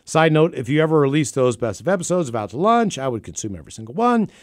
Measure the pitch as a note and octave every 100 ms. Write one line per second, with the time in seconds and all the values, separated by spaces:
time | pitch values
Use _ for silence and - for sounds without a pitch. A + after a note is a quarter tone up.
0 | - D#3+ D#3+ D#3 E3+ C3 A#2 D3+ D#3 D#3
1 | C#3 D3+ D3 C3+ B2+ A2 A#2 - B2+ F#3+
2 | D#3+ F3+ C3+ A2+ G#2 A#2+ G#3 A#3 G#3+ C3+
3 | C3+ A2+ - - G#2+ F2 D2+ - A2+ D#3+
4 | A#3+ A#3 G3+ -